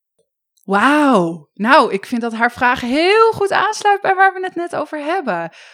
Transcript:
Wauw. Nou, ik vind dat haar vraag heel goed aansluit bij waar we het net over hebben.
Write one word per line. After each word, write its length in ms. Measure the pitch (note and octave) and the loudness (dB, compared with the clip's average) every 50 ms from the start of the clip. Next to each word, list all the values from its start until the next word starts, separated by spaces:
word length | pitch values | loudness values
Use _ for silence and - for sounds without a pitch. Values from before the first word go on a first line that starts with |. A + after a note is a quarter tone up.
| _ _ _ _ _ _ _ _ _ _ _ _ _ | _ _ _ _ _ _ _ _ _ _ _ _ _
Wauw. 840 | F#3+ G3 G3+ A3 C4 D4 D4+ D4 C#4 B3+ G3 F3 E3 E3 E3 - _ _ | -2 0 2 2 2 4 4 4 4 4 2 2 0 -4 -10 -14 _ _
Nou, 400 | - G3 A#3 C#4 D#4 B3 G3+ - | -6 2 4 4 4 4 2 -2
ik 120 | G3 - | -6 -6
vind 160 | - B3+ A#3 | -6 -6 -6
dat 120 | A#3+ A#3 A3+ | -4 -6 -4
haar 180 | A3 A#3+ A#3+ | -2 -4 -4
vraag 300 | - - C4 B3 B3+ C4 | -2 -2 0 0 0 -2
heel 500 | - A#3 B3+ D4+ E4+ F#4 G#4 A4+ A4+ A4+ | -4 -2 -2 0 2 2 4 4 4 2
goed 200 | G#4+ - G4+ G4 | 2 0 -2 -2
aansluit 500 | - - F#4 G#4 G#4 - - G#4 G4+ G4 | 0 0 -2 -2 -4 -2 0 0 0 2
bij 140 | - - F#4+ | 0 -2 2
waar 180 | F#4 G4 F#4+ F#4 | 2 2 2 2
we 120 | F#4 F#4 | -2 -8
het 100 | F#4 F4+ | -8 -6
net 200 | E4+ F4 F4 - | -8 -8 -6 -6
over 280 | - D4 D4+ D#4 D4+ C#4+ | -8 -8 -8 -10 -8 -6
hebben. 460 | D4 F4 G4 D4+ B3 F3+ E3+ E3 E3 - - - - | -4 -4 -4 -4 -4 -6 -6 -6 -10 -12 -18 -20 -20